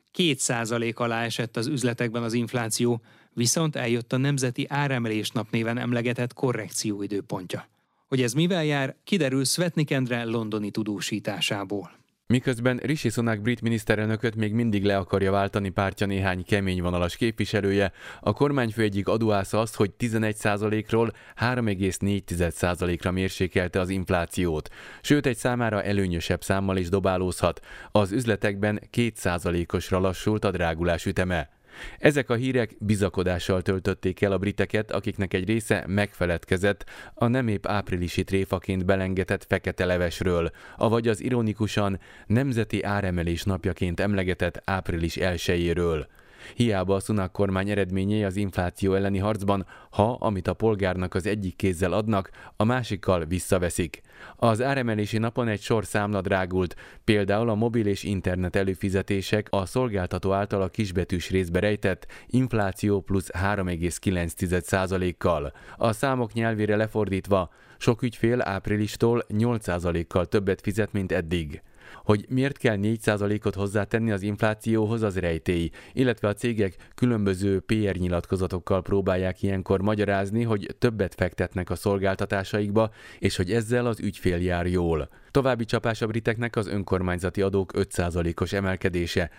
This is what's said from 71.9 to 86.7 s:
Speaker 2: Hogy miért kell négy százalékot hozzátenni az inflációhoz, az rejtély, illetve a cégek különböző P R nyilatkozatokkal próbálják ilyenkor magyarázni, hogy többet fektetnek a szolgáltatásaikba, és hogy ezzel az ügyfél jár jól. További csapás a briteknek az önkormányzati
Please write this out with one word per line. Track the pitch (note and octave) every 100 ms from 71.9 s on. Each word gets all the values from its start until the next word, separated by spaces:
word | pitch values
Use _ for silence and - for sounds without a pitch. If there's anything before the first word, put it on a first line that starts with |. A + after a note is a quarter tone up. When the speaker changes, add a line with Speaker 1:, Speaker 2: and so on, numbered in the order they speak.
| -
Speaker 2:
Hogy | - G#2 -
miért | B2+ C#3 -
kell | B2 G2+
négy | G#2 A2+
százalékot | - G2+ G#2 G#2 G#2
hozzátenni | F#2+ G2+ G#2 G2 A2+ A2+
az | G2
inflációhoz, | G#2 G2+ A2 G#2+ A2+ A2 G#2+ A2+
az | G#2+ F#2
rejtély, | E2+ E2 - E2+ E2 - -
illetve | - B2+ G#2+ G#2
a |
cégek | G2+ A#2+ A2 G2 - -
különböző | - B2 A2 G2 F#2 G2+ F#2+
P | -
R | A2 G2+ F2+
nyilatkozatokkal | F2+ F2 - F#2 F2+ F#2 - F#2+
próbálják | - G2+ F#2+ F#2 F#2 -
ilyenkor | G2 F#2+ F#2 F#2+
magyarázni, | G2+ G#2 G2+ G2 G2 A2+
hogy | A#2 G#2 - -
többet | B2 G#2+ F#2
fektetnek | - F2+ - F2+ F#2+ F2
a |
szolgáltatásaikba, | F2+ G#2 G2 F#2+ F#2+ G2+ G2+ F#2+ G#2 G#2 G#2+ A2 - - -
és | G2 -
hogy | F#2
ezzel | A#2 A2 A#2+ A#2+
az | G#2+
ügyfél | G2+ - F#2+ F2
jár | F2+ F2 F2+
jól. | F2+ E2+ D#2 C2+ - -
További | C#3+ C3 A#2
csapás | A2+ A#2 A#2 A2
a | A2
briteknek | A2+ A2+ A2+ A#2+ A#2
az |
önkormányzati | G2